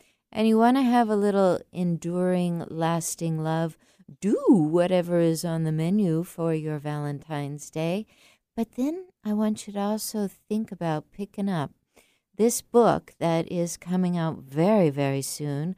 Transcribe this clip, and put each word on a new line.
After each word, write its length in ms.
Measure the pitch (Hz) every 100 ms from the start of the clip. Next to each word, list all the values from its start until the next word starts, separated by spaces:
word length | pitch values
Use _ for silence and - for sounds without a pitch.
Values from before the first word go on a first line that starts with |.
| _ _ _
and 160 | - 220
you 100 | 220
wanna 260 | 233 262
have 260 | 254 240 220
a 80 | 214
little 420 | 208 196 190 165 -
enduring, 920 | 180 180 165 170 180 180 180 175 170 -
lasting 760 | 160 165 170 165 - 165 160
love, 340 | 160 160 165 - _ _ - 139
do 200 | 196 440 523
whatever 720 | 220 151 170 180 180 170 175
is 260 | 170 160
on 200 | 175 165
the 80 | 160
menu 500 | 156 160 208 190 160
for 320 | 180 - 165
your 240 | 160 156 151
Valentine's 920 | 147 147 147 143 156 147 143 147 -
Day. 360 | 160 165 190 220 _ _ _ _
But 180 | - 226 -
then 300 | 269 349 359 _
I 80 | 214
want 340 | 208 214 214 -
you 60 |
to 80 | 202
also 480 | 202 214 - 214 196
think 420 | - _ 214 220
about 400 | 185 170 151 -
picking 380 | - 202 - 202
up 240 | 175 139 - _ _ _ _ _ -
this 260 | 226 233
book 520 | - 240 214 156 - _
that 320 | 170 165 -
is 260 | 175 170 -
coming 400 | 170 185 180 175
out 280 | 160 -
very, 460 | 135 139 180 220 165
very 320 | 139 139 139
soon. 520 | 135 - 147 143 165